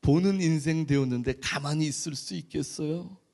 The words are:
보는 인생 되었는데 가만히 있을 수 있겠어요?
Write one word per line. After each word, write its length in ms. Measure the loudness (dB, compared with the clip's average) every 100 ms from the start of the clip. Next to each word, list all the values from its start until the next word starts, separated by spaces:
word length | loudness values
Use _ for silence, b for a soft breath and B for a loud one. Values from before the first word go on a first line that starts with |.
보는 400 | 6 6 4 2
인생 460 | 2 2 2 0 2
되었는데 540 | 2 2 0 -2 -4
가만히 440 | -4 -4 -2 0 0
있을 300 | -2 -6 -8
수 180 | -8
있겠어요? 840 | -8 -6 -6 -6 -6 -6 -6 -8 -16 _